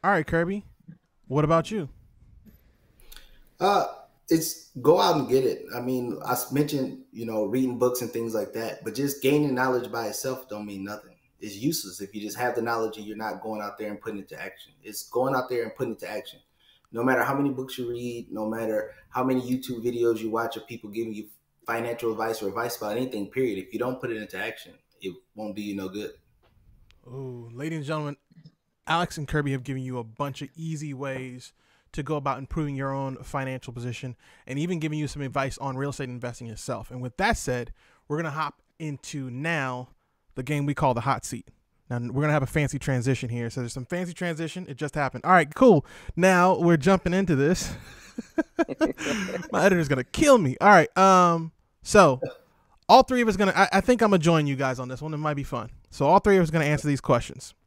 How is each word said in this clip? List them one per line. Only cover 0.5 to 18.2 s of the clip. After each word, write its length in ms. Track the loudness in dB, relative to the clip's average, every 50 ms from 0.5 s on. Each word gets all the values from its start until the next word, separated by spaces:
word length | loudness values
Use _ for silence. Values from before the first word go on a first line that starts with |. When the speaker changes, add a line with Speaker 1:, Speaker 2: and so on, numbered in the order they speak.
| -4 -6 -8 -12 -20 _ _ -20 -20 _ _ _ _ _ _ _
Speaker 1:
what 160 | 0 2 4
about 260 | 4 4 2 2 0
you? 180 | -4 -6 -6 -6 -10 -20 _ _ _ _ -20 -20 -20 -20 _ -20 -20 _ _ _ _ _ _ _ _ _ -20 -20 -20 -20 -20 -20 -20 -20 -20 _ _ _
Speaker 2:
Uh, 280 | 2 2 4 2 0 -2 -6 -14 -20 _ _ _ _ 2
it's 420 | 2 2 2 -2 -8 -10 -16 -16 _ 2
go 200 | 4 6 6 6
out 160 | 6 4 2
and 120 | 2 2 2
get 160 | 2 2 4
it. 200 | 2 -2 -2 -8 -12 -10
I 60 | -8
mean, 380 | -4 -4 -4 -2 -4 -6 -8 -8 -4
I 80 | -4
s-, 200 | -4 -4 -4 -2
mentioned, 520 | 0 0 0 0 0 -4 -4 -4 -8 -12 -18 _
you 140 | -12 -10 -8
know, 180 | -4 -2 -2 -2
reading 340 | 0 0 0 0 0 0 2
books 220 | 0 0 2 -2
and 100 | -6 -6
things 240 | -6 -6 -6 -4 -4
like 180 | -4 -4 -4 -6
that, 300 | -8 -6 -6 -8 -8 -10
but 100 | -10 -6
just 280 | -4 -4 -4 -4 0
gaining 320 | 2 2 4 4 2 2 0
knowledge 360 | 0 0 0 0 0 -2 -4
by 160 | -6 -6 -6
itself 420 | -6 -6 -6 -6 -6 -6 -8 -10 _
don't 180 | -12 -10 -10
mean 180 | -10 -10 -10 -10
nothing, 240 | -10 -10 -12 -14 -20 _ _ _ _ _ _
is 180 | -14 -14 -12 -4
useless 420 | -4 -2 -2 -4 -8 -10 -12 -14
if 140 | -14 -12 -12
you 60 | -12
just 160 | -12 -10 -8
have 180 | -4 -4 -2 -2
the 80 | -2
knowledge 340 | -2 -2 -2 -2 -4 -6 -6 -10
and 80 | -12
you're 100 | -12 -10
not 240 | -8 -8 -8 -8 -8
going 180 | -8 -8 -8 -8
out 160 | -8 -10 -10 -8
there 120 | -10 -10
and 100 | -10 -10
putting 180 | -10 -12 -12 -12
it 80 | -14 -14
to 120 | -14 -14
action. 320 | -14 -14 -14 -18 -20 _ _ _
It's 260 | _ -14 -14 -14 -14 -4
going 260 | -2 0 0 2 0
out 140 | -2 -2 -2
there 140 | -4 -4 -4
and 100 | -6 -6
putting 200 | -6 -6 -6 -6
it 40 | -10
to 100 | -10 -10
action. 300 | -10 -10 -10 -12 -20 -20 _ _ _ _ _ _ _ _ _ _
No 100 | -6 -2 0
matter 180 | 0 2 2
how 120 | 0 0 0
many 160 | 0 0 -2
books 280 | -2 -4 -8 -10 -8 -8
you 100 | -8 -6
read, 400 | -6 -6 -6 -8 -8 -8